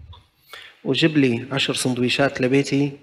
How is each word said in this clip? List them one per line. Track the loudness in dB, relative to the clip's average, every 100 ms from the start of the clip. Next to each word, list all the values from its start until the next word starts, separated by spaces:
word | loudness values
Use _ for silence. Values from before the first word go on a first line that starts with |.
| -20 -20 _ _ -20 -20 -20 _
وجيب | -4 2 2 4
لي | 2 2 -4
عشر | -4 -4
سندويشات | -2 -2 0 0 0 0 0
لبيتي، | 2 2 2 0 -2 -4